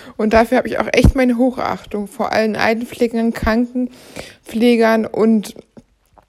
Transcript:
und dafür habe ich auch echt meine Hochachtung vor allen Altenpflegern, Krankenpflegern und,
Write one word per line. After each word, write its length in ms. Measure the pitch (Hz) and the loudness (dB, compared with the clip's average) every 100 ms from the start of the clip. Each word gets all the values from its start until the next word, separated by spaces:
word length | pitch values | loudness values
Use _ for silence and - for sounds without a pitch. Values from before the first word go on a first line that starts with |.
| - - | -16 -4
und 160 | 214 | 0
dafür 260 | 220 233 254 | 2 2 0
habe 80 | - | -2
ich 140 | - | -4
auch 80 | - | -2
echt 220 | - 262 | 4 4
meine 240 | 269 254 233 | 4 2 2
Hochachtung 680 | 262 247 - 185 - 208 202 | 0 0 -6 -6 -8 -8 -8
vor 240 | - 208 | -6 -4
allen 240 | - 220 208 | 0 -2 0
Altenpflegern, 760 | 208 226 240 - 233 233 233 | -2 -2 -4 -4 -2 -2 -4
Krankenpflegern 1700 | 226 226 220 240 247 247 - - - - - - 226 240 233 226 226 214 | -2 -2 0 -2 -4 -6 -8 -20 -18 -18 -20 -10 0 2 4 4 2 -2
und, 480 | - 220 220 190 - - - - _ _ _ | 0 2 2 0 -14 -20 -20 -20 _ _ _